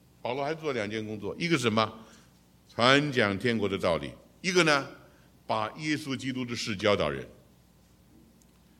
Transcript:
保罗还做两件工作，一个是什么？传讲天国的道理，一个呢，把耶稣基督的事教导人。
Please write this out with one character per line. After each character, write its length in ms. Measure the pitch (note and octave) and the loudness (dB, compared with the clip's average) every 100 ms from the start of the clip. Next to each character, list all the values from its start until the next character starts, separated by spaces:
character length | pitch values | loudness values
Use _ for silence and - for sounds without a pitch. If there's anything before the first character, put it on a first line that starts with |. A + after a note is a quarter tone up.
| _ _ | _ _
保 140 | A#2 | -8
罗 100 | C3 | -4
还 100 | C#3+ | -4
做 200 | D#3+ D#3 | -4 -4
两 140 | B2 G2+ | -4 -4
件 160 | A2 | -6
工 140 | G#2+ G#2+ | -8 -8
作， 160 | G2 - | -8 -6
一 100 | E3+ | -2
个 80 | D#3+ | 2
是 60 | |
什 100 | A#2+ | 2
么？ 180 | A2 G#2+ - - - - _ _ _ _ | 2 0 -4 -20 -20 -20 _ _ _ _
传 360 | - A#2+ C#3 D3 | 2 6 6 4
讲 280 | B2 G#2 F#2+ | 2 0 2
天 180 | A#2+ A2+ | 0 0
国 100 | G2+ | 0
的 120 | F#2+ | 0
道 180 | F#2 D#2+ | 2 0
理， 140 | C#2+ - - _ | -2 -12 -20 _
一 100 | F3 | 0
个 100 | F3+ | 4
呢， 220 | D#3+ C#3+ C3+ - - - - _ - | 4 4 0 -14 -20 -20 -20 _ -4
把 260 | A2 G#2+ - | -2 -2 -6
耶 180 | D#3 D3 | -4 -4
稣 180 | C#3+ | -4
基 160 | B2+ B2+ | -6 -6
督 140 | B2+ | -6
的 100 | B2 | -6
事 220 | A2+ - G2 | -6 -6 2
教 180 | G#2 | 4
导 140 | G2+ D#2 | 4 2
人。 180 | C2+ B1 - _ _ _ _ _ _ _ - - _ _ _ _ | -2 -10 -18 _ _ _ _ _ _ _ -20 -20 _ _ _ _